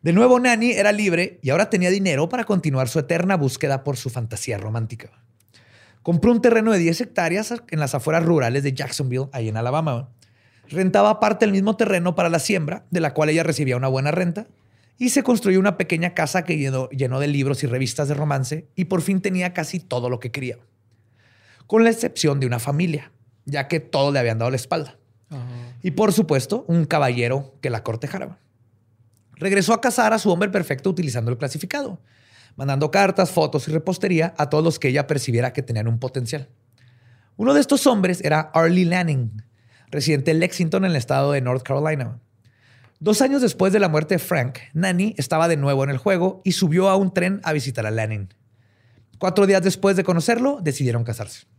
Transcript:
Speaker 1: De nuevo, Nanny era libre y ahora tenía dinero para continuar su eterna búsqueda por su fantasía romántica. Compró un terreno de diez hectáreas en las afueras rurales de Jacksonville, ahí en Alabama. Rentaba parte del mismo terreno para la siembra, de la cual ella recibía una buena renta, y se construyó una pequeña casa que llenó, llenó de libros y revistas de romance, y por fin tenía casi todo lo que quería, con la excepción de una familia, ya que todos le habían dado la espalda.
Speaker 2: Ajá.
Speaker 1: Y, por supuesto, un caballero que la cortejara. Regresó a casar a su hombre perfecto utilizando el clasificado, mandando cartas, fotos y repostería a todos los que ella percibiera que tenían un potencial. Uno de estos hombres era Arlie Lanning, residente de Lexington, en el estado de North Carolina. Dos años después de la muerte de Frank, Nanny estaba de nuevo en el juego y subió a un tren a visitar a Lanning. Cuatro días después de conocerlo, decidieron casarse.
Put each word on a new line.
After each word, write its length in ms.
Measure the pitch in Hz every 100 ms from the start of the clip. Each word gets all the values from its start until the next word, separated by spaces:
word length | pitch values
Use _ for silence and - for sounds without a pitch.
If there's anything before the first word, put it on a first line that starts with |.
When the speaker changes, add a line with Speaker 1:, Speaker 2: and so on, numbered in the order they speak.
| -
Speaker 1:
De 60 |
nuevo, 260 | 180 247 247
Nanny 320 | 247 226 240
era 220 | 214 202
libre 480 | 208 202 165 180 -
y 80 | 131
ahora 180 | 156 214
tenía 220 | 202 180
dinero 380 | 196 190 139 165
para 160 | 254
continuar 440 | 226 196 151 131 127
su 120 | 165
eterna 360 | 139 170 180 190
búsqueda 460 | 135 - 147 135
por 140 | 143 131
su 120 | 131
fantasía 480 | 123 113 104 - 104
romántica. 540 | 107 110 113 113 - _ _ _ _ _ _ _ _ _
Compró 260 | - 170 220
un 100 | 233
terreno 300 | 247 233 220
de 80 | 202
diez 220 | 165 165
hectáreas 520 | 240 - 170 185 214 233 -
en 120 | 160
las 120 | 139
afueras 320 | 139 151 160
rurales 380 | 165 160 120 131
de 100 | 143
Jacksonville, 540 | 131 139 - 131 127 135
ahí 160 | 135 113
en 80 | 107
Alabama. 540 | 120 147 160 120 120 _ _ _ _ _ _
Rentaba 500 | 156 190 196 208 214
parte 260 | 214 214
del 60 | 220
mismo 260 | 196 196 214
terreno 380 | 214 185 175
para 140 | 175 175
la 100 | 165
siembra, 480 | - 190 151 190 _
de 80 | 175
la 140 | 156
cual 160 | 143 156
ella 120 | 160
recibía 340 | 165 156 139 123
una 120 | 135
buena 240 | 135 143
renta, 340 | 165 175 170 220 _ _ _ _ _
y 120 | 247
se 160 | 285
construyó 340 | 262 233 196 185
una 180 | 196 180
pequeña 380 | 175 160 175
casa 300 | 175 156 185
que 120 | 175 156
llenó, 320 | 139 131 127
llenó 280 | 135 131 131
de 80 | 143
libros 380 | 143 139 131
y 20 | 123
revistas 400 | 127 127 - 143
de 80 |
romance, 540 | 143 151 135 131 151 - -
y 80 |
por 180 | 180 185
fin 180 | 180 190
tenía 340 | 190 185 180
casi 260 | 180 156 185
todo 280 | - 123 123
lo 120 | 123
que 100 | 117
quería, 260 | 123 127 - _ _ _ _ _ _ _ _ _ _ -
con 160 | 220
la 80 | 226
excepción 480 | 226 - - 151 139
de 80 | 131
una 140 | 120
familia, 500 | 117 143 175 143 - _ _ _
ya 220 | - 143 135
que 140 | 160
todos 320 | - 139 139
le 80 | 143
habían 180 | 117 113
dado 140 | 120
la 40 | 131
espalda. 420 | - 170 143 - _ _ _
Speaker 2:
Ajá. 120 | 139 123 - - -
Speaker 1:
Y, 80 | 180
por 220 | 147 220
supuesto, 520 | 202 160 139 - 220 -
un 160 | 170
caballero 720 | 151 160 135 120 120 135 139 _
que 100 | 131
la 120 | 113
cortejara. 560 | 113 113 - 98 65 - _ _ _ _ _ _ _ _ _ -
Regresó 360 | 190 196 185
a 80 | 226
casar 320 | 247 233 214
a 40 | 220
su 120 | 214
hombre 180 | 170 202
perfecto 400 | 196 170 135 190
utilizando 420 | 170 156 123 113
el 60 | 120
clasificado, 640 | 139 151 190 285 269 185 _ _ _ _ _ -
mandando 340 | 139 135 147
cartas, 400 | 196 196 185 180
fotos 380 | - 156 147 143
y 20 |
repostería 640 | 156 170 185 214 170 160 -
a 100 | 143
todos 160 | 151
los 140 | 165 -
que 100 | 139
ella 180 | 135 143
percibiera 460 | 143 - 117 127
que 80 | -
tenían 260 | - 113 113
un 100 | 117
potencial. 500 | 127 135 113 151 131 _ _ _ _ _ _ _ _ -
Uno 160 | 226
de 80 | 285
estos 260 | - 285 269
hombres 360 | 220 185 175
era 160 | 151 151
Arlie 460 | 156 165 165 180 175
Lanning, 560 | 180 170 139 113 104 - _ _ _ _
residente 420 | 147 147 147 139
de 60 | 160
Lexington, 460 | 180 - 165 190 190
en 60 |
el 40 | 151
estado 360 | 117 135 139
de 100 | 143
North 200 | 123 127
Carolina. 540 | 127 139 156 151 117 117 _ _ _ _ _ _ _ _
Dos 220 | 175 214
años 220 | 262 277
después 320 | 247 - 190
de 40 | 208
la 120 | 190
muerte 240 | 156 156
de 60 | 180
Frank, 360 | - 165 123 127 -
Nanny 420 | 151 190 180 208 208
estaba 300 | 139 160 170
de 100 | 156
nuevo 260 | 139 135
en 60 | 139
el 80 | 135
juego 420 | 208 185 185 190
y 100 | 190
subió 360 | 170 175 170 190
a 80 | 190
un 160 | 190
tren 300 | 180 180 196
a 80 | 165
visitar 320 | 151 127 117
a 60 | 107
Lanning. 420 | 110 110 107 95 _ _ _ _ _ _ _ _ -
Cuatro 280 | 190 185 196
días 160 | 190
después 340 | 185 180 196 190
de 60 |
conocerlo, 560 | 180 170 160 233 262 285
decidieron 420 | 160 135 127 117
casarse. 400 | 120 113 107 - _